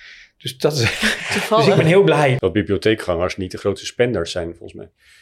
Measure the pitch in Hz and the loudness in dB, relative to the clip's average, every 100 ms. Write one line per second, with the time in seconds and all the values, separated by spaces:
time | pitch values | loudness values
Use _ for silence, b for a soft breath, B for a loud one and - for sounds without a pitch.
0 | B B B _ 131 - 151 127 110 - | B B B _ -12 -2 -2 2 0 0
1 | 220 - - 202 - 214 202 - 156 190 | -4 -4 -6 -6 0 2 4 4 4 4
2 | 175 147 143 131 92 104 95 95 110 110 | 4 4 2 2 0 0 0 0 2 0
3 | - 85 92 - 92 87 101 95 - - | 0 -2 -2 -4 -8 -4 -4 -4 -8 -2
4 | 123 101 85 90 85 87 - - - _ | -2 0 -4 -6 -8 -12 -18 -18 -20 _
5 | b b | b b